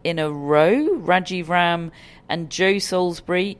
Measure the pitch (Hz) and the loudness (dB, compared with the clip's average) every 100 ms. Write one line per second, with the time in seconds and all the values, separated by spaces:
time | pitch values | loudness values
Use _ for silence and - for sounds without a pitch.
0 | 170 165 151 147 143 151 160 240 311 349 | -6 -2 -2 -4 2 4 6 4 0 -2
1 | 165 180 180 185 160 175 175 170 165 - | 0 0 0 -8 -2 0 2 0 -4 -14
2 | - - - 165 160 - 190 202 190 185 | -20 -18 -8 -6 -6 0 0 0 0 0
3 | 180 170 - 180 196 190 | -2 -4 -4 -2 -2 -6